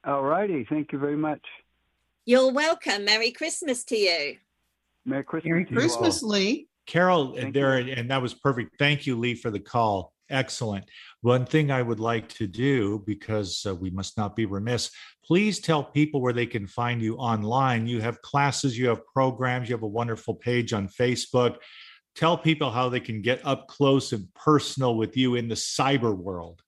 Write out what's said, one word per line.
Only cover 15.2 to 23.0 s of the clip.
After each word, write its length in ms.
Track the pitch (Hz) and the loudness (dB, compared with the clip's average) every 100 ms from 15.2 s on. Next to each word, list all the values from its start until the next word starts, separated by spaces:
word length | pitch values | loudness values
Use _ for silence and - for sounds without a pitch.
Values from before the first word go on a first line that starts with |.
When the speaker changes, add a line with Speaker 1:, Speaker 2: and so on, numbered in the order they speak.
| - | 0
Speaker 4:
please 340 | 170 214 175 | 2 2 0
tell 240 | - 156 | 0 0
people 380 | 135 143 151 147 | 0 2 2 2
where 120 | 123 | 0
they 120 | 120 120 | 0 -2
can 220 | 117 98 | -4 -6
find 340 | - 120 120 | -4 -2 -2
you 140 | 110 113 | -2 -2
online. 720 | 120 113 104 127 135 117 117 | -2 0 0 2 2 0 -2
You 120 | 120 | -2
have 200 | 113 117 | -2 -6
classes, 560 | - 143 139 131 139 117 | -2 2 2 2 -2 0
you 120 | 127 | 0
have 160 | 113 - | 0 -2
programs, 600 | 135 131 117 127 127 117 | 2 2 2 -2 -2 -4
you 60 | 117 | -4
have 80 | |
a 40 | 107 | -4
wonderful 480 | 107 120 110 - 104 | -4 -4 -4 -6 -4
page 360 | 120 120 120 | 0 0 0
on 160 | 107 98 | -2 -4
Facebook. 720 | - 127 120 - 127 120 120 - - - - _ - | 0 0 0 0 2 2 0 -18 -20 -20 -20 _ 0
Tell 220 | 165 170 | 2 2
people 320 | 160 151 139 | 2 2 0
how 200 | 113 127 | 0 0
they 100 | |
can 240 | 123 | -2